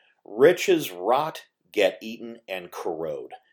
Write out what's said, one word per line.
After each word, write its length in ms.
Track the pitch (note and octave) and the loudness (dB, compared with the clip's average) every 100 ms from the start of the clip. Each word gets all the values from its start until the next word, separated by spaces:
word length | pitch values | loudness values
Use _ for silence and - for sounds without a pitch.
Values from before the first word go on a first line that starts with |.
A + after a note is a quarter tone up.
| _ _ | _ _
Riches 680 | - G#2 D3 F#3 - E3+ C#3+ | -14 4 6 6 2 0 0
rot, 540 | F2 F#2 C3 D3+ - - _ _ | -6 0 0 0 -8 -18 _ _
get 260 | G#2+ F#2+ - | 2 2 2
eaten, 400 | A2+ A2+ A#2 A#2 - | -10 -12 -14 -16 -10
and 220 | F#2 F2+ | -10 -10
corrode. 640 | - G2 D#2+ D#2+ D2 B1 - _ | -10 -8 -6 -6 -8 -12 -18 _